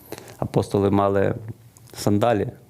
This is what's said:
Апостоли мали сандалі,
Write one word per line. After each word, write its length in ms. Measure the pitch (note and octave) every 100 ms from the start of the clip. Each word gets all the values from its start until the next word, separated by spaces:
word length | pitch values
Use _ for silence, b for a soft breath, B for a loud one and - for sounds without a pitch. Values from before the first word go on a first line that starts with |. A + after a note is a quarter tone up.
| B B B B
Апостоли 500 | - - G2+ G#2 G2+
мали 460 | G2 G2+ G2 G2 A2+ - - - - -
сандалі, 540 | - - G#2 A#2+ A2 A2 - -